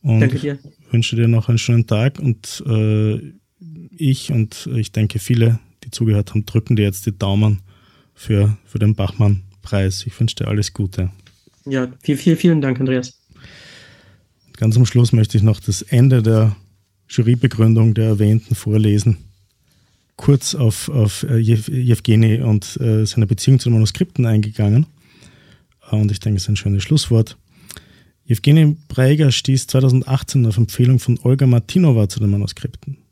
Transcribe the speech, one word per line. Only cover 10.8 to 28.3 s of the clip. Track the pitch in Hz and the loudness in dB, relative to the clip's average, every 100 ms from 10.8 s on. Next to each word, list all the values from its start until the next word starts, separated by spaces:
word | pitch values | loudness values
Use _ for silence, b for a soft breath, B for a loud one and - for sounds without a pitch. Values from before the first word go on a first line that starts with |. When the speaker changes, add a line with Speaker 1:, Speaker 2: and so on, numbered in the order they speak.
| 98 95 92 - _ _ _ _ - | -6 -4 -8 -8 _ _ _ _ -8
Speaker 2:
Ja, | 135 127 127 | -6 -6 -8
viel, | - 139 | -6 -2
viel, | - 160 | 0 2
vielen | 175 160 | 2 0
Dank, | 139 127 | -2 -4
Andreas. | 131 131 127 _ _ _ B B B B B B B B B _ _ | -2 -4 -4 _ _ _ B B B B B B B B B _ _
Speaker 1:
Ganz | - 110 110 | -4 0 2
am | 123 | 2
Schluss | 120 120 | 4 2
möchte | 117 107 110 | 2 2 2
ich | |
noch | 107 101 | 2 0
das | - 98 | -4 -8
Ende | - 120 135 131 | -2 2 4 4
der | 110 113 110 101 _ _ _ _ _ | 4 2 2 -2 _ _ _ _ _
Jurybegründung | - 113 120 127 107 113 110 113 | -2 0 2 0 2 2 4 4
der | 110 110 | 2 0
erwähnten | 104 104 107 - | 2 2 2 0
vorlesen. | 110 - 110 107 101 107 95 - _ _ _ _ _ _ _ _ | -6 0 0 2 2 2 -2 -6 _ _ _ _ _ _ _ _
Kurz | - - 143 - | -6 0 2 0
auf, | - 117 - - | 0 0 0 -4
auf, | 139 107 - | 0 0 -2
äh, | - 117 | -2 0
Jew-, | 110 113 - | 2 0 -2
Jewgeni | 131 123 113 - 110 113 110 | -4 0 0 2 2 4 2
und, | 123 104 - - | 0 -2 -2 -6
äh, | 120 110 | -2 0
seine | 110 - 107 | 0 -2 -2
Beziehung | 113 - 131 | 0 2 2
zu | - | 2
den | |
Manuskripten | 113 107 - 185 - 120 | 2 0 -2 -6 -2 0
eingegangen. | 110 104 107 104 110 160 b b b b b b b b _ _ | 0 -2 -2 0 2 0 b b b b b b b b _ _
Und | 107 104 | -2 -2
ich | 104 | -2
denke, | - 101 | -4 -4
es | |
ist | 90 | -4
ein | 104 | -4
schönes | - 101 | -2 -4
Schlusswort. | - 156 - 117 110 - _ B B B B B B B | -2 -2 2 0 0 -6 _ B B B B B B B
Jewgeni | _ | _